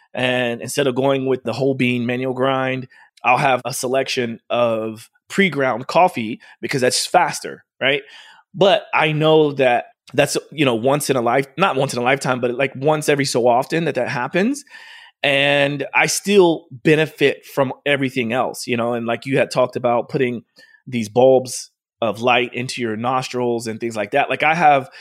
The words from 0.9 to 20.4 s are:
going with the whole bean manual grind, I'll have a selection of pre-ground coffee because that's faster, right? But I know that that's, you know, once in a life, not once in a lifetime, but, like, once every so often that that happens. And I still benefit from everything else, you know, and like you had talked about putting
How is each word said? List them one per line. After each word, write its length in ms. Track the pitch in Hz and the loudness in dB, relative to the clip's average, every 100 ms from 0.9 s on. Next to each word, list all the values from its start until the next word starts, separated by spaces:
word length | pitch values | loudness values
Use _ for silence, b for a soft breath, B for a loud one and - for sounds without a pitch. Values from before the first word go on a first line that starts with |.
going 300 | 123 135 139 131 | 0 0 0 0
with 160 | 127 | -2
the 100 | - | -4
whole 200 | 110 135 | -2 -2
bean 300 | 131 127 123 | 0 0 0
manual 300 | 120 123 131 | -2 -4 -2
grind, 520 | 127 135 131 131 131 127 b b b | 0 0 0 -2 -6 -10 b b b
I'll 140 | 123 127 | 2 2
have 240 | 147 127 | 2 0
a 80 | 120 | -2
selection 680 | 127 127 131 131 - 120 117 - | -6 -2 -2 -2 -2 -4 -6 -6
of 580 | 117 120 113 110 110 - _ - | 0 0 0 -4 -10 -18 _ -6
pre-ground 580 | - 190 139 131 113 131 | 0 0 0 -2 -4 -2
coffee 540 | 165 180 156 110 120 b b | 2 2 2 -6 -8 b b
because 200 | - 139 | -6 -2
that's 240 | 123 - - | 0 0 0
faster, 580 | 180 165 - 82 67 _ _ | 0 0 -2 -10 -14 _ _
right? 220 | 127 143 - b b b _ | -2 -2 -4 b b b _
But 320 | - 190 175 - | 2 4 4 0
I 200 | - 156 | 0 0
know 400 | 151 156 156 151 | 2 4 4 4
that 340 | 139 127 120 - _ - | 2 2 2 -2 _ -4
that's, 240 | 135 143 147 - | 0 0 0 -6
you 140 | 143 139 | -2 0
know, 80 | |
once 340 | 117 120 147 - | 2 2 0 0
in 80 | 135 | 0
a 60 | |
life, 240 | 117 127 139 - | 2 0 0 0
not 200 | 190 135 | 0 0
once 180 | 139 | -2
in 60 | 120 | -2
a 20 | |
lifetime, 380 | 123 135 135 127 | 0 0 0 -2
but, 140 | 123 123 | -2 -2
like, 160 | 135 | -4
once 340 | 135 139 156 151 | -2 -2 0 0
every 160 | 143 | 0
so 220 | 135 127 120 | 0 0 2
often 380 | 117 139 165 | 2 0 -2
that 100 | 165 | -2
that 140 | 131 113 | -2 -4
happens. 560 | 131 127 175 208 285 - B B B B _ | -4 -4 0 0 -2 -10 B B B B _
And 640 | 143 139 143 143 139 143 135 | 0 2 2 2 0 -2 -4
I 120 | - 156 | 0 0
still 600 | - - 202 175 156 - | -2 2 4 6 2 -4
benefit 760 | 131 - 151 156 - 143 - - | -4 2 2 2 0 0 0 -4
from 260 | - 131 - - | -2 -2 -4 -2
everything 460 | 143 135 131 117 | -2 -2 -2 -2
else, 340 | 123 107 - - | -2 -4 -6 -4
you 100 | 120 | -4
know, 180 | 117 | -2
and 120 | 120 117 | -4 -4
like 180 | 117 | -6
you 140 | 139 131 | -2 -2
had 120 | 117 | 0
talked 260 | - 123 - | 0 -2 -2
about 320 | 123 120 - | 0 0 -2
putting 340 | 151 127 120 | -2 -2 -4